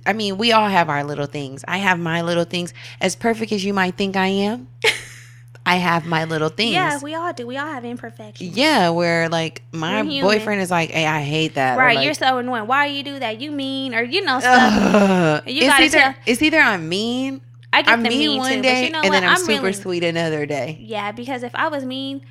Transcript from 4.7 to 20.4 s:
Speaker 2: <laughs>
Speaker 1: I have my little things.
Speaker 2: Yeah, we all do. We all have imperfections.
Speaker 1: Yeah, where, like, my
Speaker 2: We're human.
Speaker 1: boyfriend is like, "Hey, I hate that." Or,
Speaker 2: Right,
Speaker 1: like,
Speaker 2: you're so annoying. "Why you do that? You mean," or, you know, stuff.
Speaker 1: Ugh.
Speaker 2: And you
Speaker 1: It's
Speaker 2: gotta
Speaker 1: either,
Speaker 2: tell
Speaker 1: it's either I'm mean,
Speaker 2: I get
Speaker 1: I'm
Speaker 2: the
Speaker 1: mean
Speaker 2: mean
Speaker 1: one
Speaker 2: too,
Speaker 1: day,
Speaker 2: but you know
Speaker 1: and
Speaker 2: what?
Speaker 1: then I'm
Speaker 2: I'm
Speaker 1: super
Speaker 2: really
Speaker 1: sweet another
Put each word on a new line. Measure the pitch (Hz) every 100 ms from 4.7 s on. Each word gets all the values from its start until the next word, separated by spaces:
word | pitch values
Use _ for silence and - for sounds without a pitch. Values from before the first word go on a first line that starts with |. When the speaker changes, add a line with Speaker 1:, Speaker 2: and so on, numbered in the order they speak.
| -
Speaker 2:
<laughs> | - - - - - - - - 180
Speaker 1:
I | 180
have | 180 170 165
my | 160
little | 160 160 156
things. | 175 226
Speaker 2:
Yeah, | 349 349 285
we | 285
all | 320 349
do. | 269 240
We | 269
all | 302
have | 269
imperfections. | 240 240 190 - 214 - 180 196
Speaker 1:
Yeah, | 302 269 175
where, | 170 170 170 165
like, | 165 165 - -
my | 165 160 202
Speaker 2:
We're | 302
human. | 277 185
Speaker 1:
boyfriend | 214 214 202
is | 180
like, | 175 160
"Hey, | 156 156
I | 156
hate | 143 156 160 139
that." | 131 233
Or, |
Speaker 2:
Right, | 254 226
Speaker 1:
like, | 277
Speaker 2:
you're |
so | 302 269 254
annoying. | 247 240 208
"Why | 269 285
you | 277
do | 285 277
that? | 233 220
You | 294
mean," | 285 269 269 269
or, | 226
you | 240 349
know, | 359 254
stuff. | 247 247 233 208 196
Speaker 1:
Ugh. | 202 196 185 160 151 -
Speaker 2:
And |
you | 185
Speaker 1:
It's | 254
Speaker 2:
gotta | 277
Speaker 1:
either, | 269 311
Speaker 2:
tell | 269 262 -
Speaker 1:
it's | 240
either | 311 311
I'm | 269 190 160
mean, | 185 226 247 269 269 - - -
Speaker 2:
I | -
get | 202
Speaker 1:
I'm | 233
Speaker 2:
the | 233
Speaker 1:
mean | 254
Speaker 2:
mean | 302 269
Speaker 1:
one | 262
Speaker 2:
too, | 262
Speaker 1:
day, | 254 254
Speaker 2:
but | 254
you |
know | 320
Speaker 1:
and | 294
Speaker 2:
what? | 294
Speaker 1:
then |
I'm | 185 359
Speaker 2:
I'm |
Speaker 1:
super | 359 285
Speaker 2:
really | 190
Speaker 1:
sweet | 190 185 175
another | 170 165 165 151